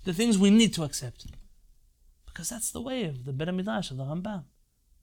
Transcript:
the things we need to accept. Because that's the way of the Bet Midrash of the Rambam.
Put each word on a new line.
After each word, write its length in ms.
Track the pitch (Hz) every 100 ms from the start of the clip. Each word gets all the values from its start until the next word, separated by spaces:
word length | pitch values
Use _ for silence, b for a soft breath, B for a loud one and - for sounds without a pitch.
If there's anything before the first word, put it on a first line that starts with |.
the 100 | 185
things 240 | 170 240 196
we 120 | 202
need 240 | 220 220
to 100 | 170
accept. 420 | 147 - 127 - - - - - _ _ _ _ _ _ -
Because 220 | - 160
that's 220 | 233 -
the 100 | 233
way 240 | 247 254
of 200 | 170 131 135
the 60 |
Bet 220 | 135 165
Midrash 360 | 185 196 220 -
of 80 | 131
the 60 |
Rambam. 400 | 135 170 208 196 - _ _ _ _ _